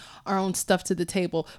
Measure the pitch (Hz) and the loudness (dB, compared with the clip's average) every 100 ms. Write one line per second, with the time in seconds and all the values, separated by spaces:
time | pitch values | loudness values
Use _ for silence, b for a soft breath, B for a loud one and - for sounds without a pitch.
0 | B B - 190 190 180 - 185 - 175 | B B -2 0 2 0 2 2 2 -2
1 | 175 196 175 165 - | 0 0 0 0 -4